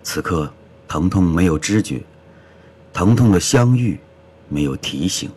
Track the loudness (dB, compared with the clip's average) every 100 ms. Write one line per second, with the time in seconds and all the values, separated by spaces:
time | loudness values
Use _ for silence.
0 | -8 -8 -4 -4 -4 -10 -20 -20 -8 -2
1 | 0 2 2 2 2 0 0 -2 -2 -8
2 | -10 -20 -20 -20 -20 -20 -20 -20 -14 -2
3 | 2 4 4 4 2 2 4 2 0 -4
4 | -12 -20 -20 -20 -10 -4 -4 -4 -8 -4
5 | -4 -4 -10